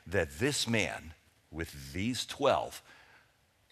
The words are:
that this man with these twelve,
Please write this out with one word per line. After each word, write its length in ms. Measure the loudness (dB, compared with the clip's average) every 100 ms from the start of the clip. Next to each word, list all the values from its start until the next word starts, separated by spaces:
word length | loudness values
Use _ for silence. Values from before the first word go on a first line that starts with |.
| 0
that 320 | 2 2 2
this 300 | 0 2 2
man 460 | 2 2 -2 -10 -18 _ _ _
with 420 | -6 -6 -8 -8
these 320 | -2 -2 -2 -4
twelve, 560 | 2 4 4 2 -10 -18 -20 -20 -20 _ _ _ _ _